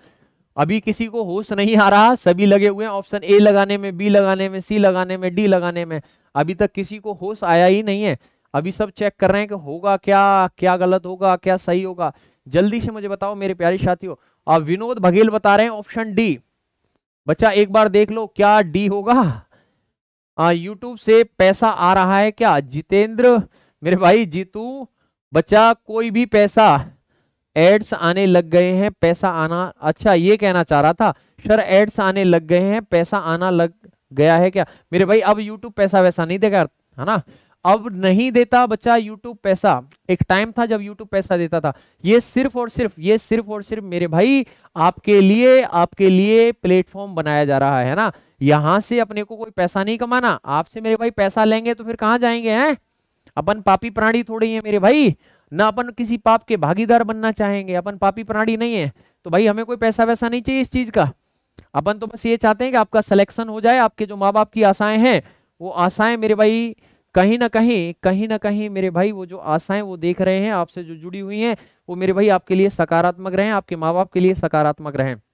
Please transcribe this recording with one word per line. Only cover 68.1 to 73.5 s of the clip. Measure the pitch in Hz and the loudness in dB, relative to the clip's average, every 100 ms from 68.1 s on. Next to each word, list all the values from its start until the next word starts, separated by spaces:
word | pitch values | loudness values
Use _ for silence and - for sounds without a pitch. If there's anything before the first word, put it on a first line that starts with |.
| 190 220 | -2 -4
ना | 214 | -4
कहीं | 208 208 214 | -4 -4 -6
मेरे | 196 185 | -4 -4
भाई | 170 202 | -2 -2
वो | 202 180 | -4 -14
जो | 185 | -14
आशाएं | - 156 - 196 | -4 -4 -2 -6
वो | 208 180 | -6 -6
देख | 170 180 | -6 -2
रहे | 190 190 | -2 0
हैं | 208 | -2
आपसे | 202 165 - | -4 -6 -10
जो | 165 160 | -16 -16
जुड़ी | 170 190 | -14 -14
हुई | 196 208 | -12 -6
हैं | 233 220 _ _ - | -4 -6 _ _ -14
वो | 180 | -6
मेरे | 190 | -2
भाई | 190 208 | 0 2
आपके | 185 - | 0 0
लिए | 185 196 | 0 0
सकारात्मक | - 165 165 175 175 190 | 0 0 0 0 -2 -6
रहें, | 185 202 | -4 -2